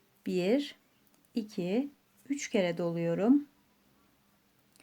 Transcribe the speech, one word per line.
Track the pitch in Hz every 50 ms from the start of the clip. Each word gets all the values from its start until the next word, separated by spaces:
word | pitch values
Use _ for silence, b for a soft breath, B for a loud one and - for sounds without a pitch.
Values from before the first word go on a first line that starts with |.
| _ _ _ _ -
bir, | 196 185 180 175 190 233 294 285 285 - _ _ _ _ _ _ _ _ _ _ _ -
iki, | 247 214 214 - - 175 175 190 240 277 285 - _ _ _ _ _ - -
üç | 285 285 - -
kere | - 214 185 175 170
doluyorum. | 170 175 170 170 170 170 170 170 165 190 233 277 285 285 - _ _ _ _ _ _ _ _ _ _ _ _ _ _ _ _ _ _ _ _ _ _ _ _ _ b